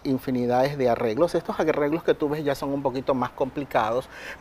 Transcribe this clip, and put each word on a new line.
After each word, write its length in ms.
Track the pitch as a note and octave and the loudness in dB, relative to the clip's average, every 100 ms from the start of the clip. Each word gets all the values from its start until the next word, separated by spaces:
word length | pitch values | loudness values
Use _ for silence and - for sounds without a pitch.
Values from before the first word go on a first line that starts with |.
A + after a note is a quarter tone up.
infinidades 760 | C#3+ C3 - B2+ B2 B2 C#3 D3 | -2 -2 0 0 2 2 2 2
de 100 | B2 | 2
arreglos. 460 | A#2 A#2+ A2 E3+ E3+ | 2 0 2 2 2
Estos 240 | - - | -2 0
arreglos 440 | D#3+ C#3+ D3 D#3+ | 2 2 0 0
que 120 | - - | 0 2
tú 120 | D3+ | 0
ves 160 | D3+ | 0
ya 120 | C#3+ C3+ | -2 -2
son 180 | C#3+ | -2
un 80 | C#3 | -2
poquito 320 | C#3 B2+ C3 | -2 -2 0
más 160 | C3+ B2 | 0 0
complicados, 800 | - C3 D3+ C3+ C3 A2 A#2+ - - - - | -2 -4 -4 -2 0 2 0 -4 -10 -14 2